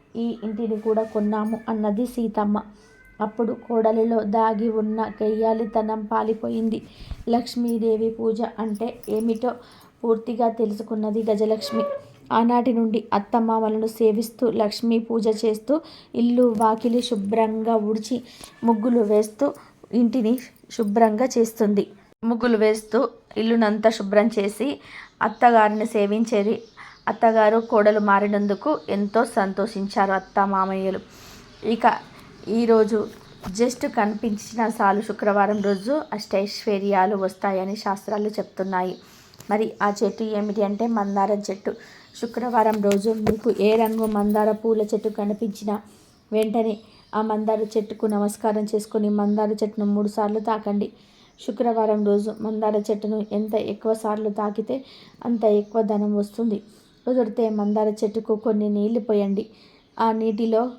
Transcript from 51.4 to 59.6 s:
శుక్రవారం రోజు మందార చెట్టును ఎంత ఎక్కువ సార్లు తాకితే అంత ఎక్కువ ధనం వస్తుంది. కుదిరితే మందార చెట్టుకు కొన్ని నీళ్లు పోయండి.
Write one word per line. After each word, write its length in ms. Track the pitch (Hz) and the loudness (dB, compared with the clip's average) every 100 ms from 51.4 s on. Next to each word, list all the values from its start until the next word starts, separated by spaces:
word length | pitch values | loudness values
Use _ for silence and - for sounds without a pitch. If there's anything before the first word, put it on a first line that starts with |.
శుక్రవారం 600 | - 202 240 226 220 214 | -10 -2 0 2 2 2
రోజు 260 | 208 202 208 - | 2 2 0 -6
మందార 360 | 220 214 214 214 | -6 -2 0 0
చెట్టును 420 | 208 208 214 214 208 | 0 -2 -2 -4 -2
ఎంత 220 | 208 214 | -2 0
ఎక్కువ 380 | 214 - 208 220 | -2 -2 -4 -2
సార్లు 360 | 220 220 214 214 | -2 -2 -2 -2
తాకితే 460 | 202 208 208 220 269 - - - - | -2 -4 -4 -4 -6 -8 -20 -20 -10
అంత 200 | 240 233 | -4 2
ఎక్కువ 380 | 220 208 208 226 | 4 2 2 -2
ధనం 300 | 214 208 208 208 | 0 0 0 0
వస్తుంది. 420 | 202 - 233 208 - - _ _ 247 | -2 -4 -2 -4 -8 -20 _ _ -2
కుదిరితే 400 | 254 247 247 226 | 0 0 0 0
మందార 380 | 214 208 214 214 | 0 0 2 0
చెట్టుకు 460 | 214 208 220 214 | 0 -2 -4 -2
కొన్ని 340 | 214 226 208 208 | -2 0 0 0
నీళ్లు 320 | 208 208 233 | 0 0 -2
పోయండి. 460 | 226 208 196 196 - - | 0 0 2 -2 -4 -16